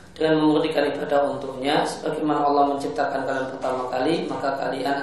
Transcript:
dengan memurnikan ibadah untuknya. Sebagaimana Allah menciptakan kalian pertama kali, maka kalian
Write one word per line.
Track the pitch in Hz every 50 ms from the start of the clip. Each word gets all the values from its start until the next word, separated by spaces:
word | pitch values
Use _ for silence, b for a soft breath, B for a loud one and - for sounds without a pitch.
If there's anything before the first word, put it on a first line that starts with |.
| B B
dengan | B - 156 160 156 156 156
memurnikan | 156 151 156 165 156 - 143 143 143
ibadah | - - - - 147 143 143
untuknya. | 135 - 127 131 131 127 127 127 143 156 170 - -
Sebagaimana | - - - 143 147 151 156 151 147 151 143
Allah | 143 143 143 143 143 139
menciptakan | 135 - 143 - - 135 - - 135 131
kalian | 135 135 131 127 131
pertama | - - - 131 127 131 127 -
kali, | 127 127 131 156 170 180 - 151
maka | - - 143 139 135 -
kalian | 127 127 131 135 - 139 139 139